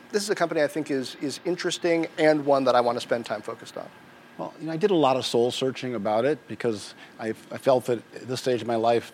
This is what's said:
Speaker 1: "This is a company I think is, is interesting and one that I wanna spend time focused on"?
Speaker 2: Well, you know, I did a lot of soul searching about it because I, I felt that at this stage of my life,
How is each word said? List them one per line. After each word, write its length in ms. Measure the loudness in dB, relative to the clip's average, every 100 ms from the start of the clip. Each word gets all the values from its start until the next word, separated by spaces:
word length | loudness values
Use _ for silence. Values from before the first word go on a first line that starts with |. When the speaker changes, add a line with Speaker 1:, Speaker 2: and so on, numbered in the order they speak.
| -6
Speaker 1:
"This 100 | -4
is 80 | 0
a 60 | 0
company 260 | 0 2
I 60 | 0
think 240 | 0 -2
is, 240 | -2 -4 -6
is 180 | -6 -6 -4
interesting 600 | -4 -2 -2 0 0 0 2
and 280 | 4 4 4
one 200 | 4 4
that 100 | 4
I 60 |
wanna 180 | 4 0
spend 260 | -2 -4 -2
time 160 | -8
focused 360 | -8 -12 -14 -14
on"? 100 | -14 -18 -20 -20 -20 -12
Speaker 2:
Well, 160 | -12 -10
you 60 | -8
know, 40 |
I 60 | 0
did 140 | 2
a 40 | 4
lot 220 | 4 2
of 80 | 0
soul 260 | 2 2
searching 440 | 0 -4 -4 -6 -4
about 280 | 0 2
it 160 | 2 -2 -6
because 460 | -6 -4 -4 -8 -18 -20 -10
I, 140 | -8 -8 -10
I 60 | -4
felt 300 | 2 2 2
that 120 | -4 -6 -16
at 140 | -10
this 100 | -6
stage 220 | -2 -2
of 60 | 0
my 100 | 0
life, 340 | 2 2 0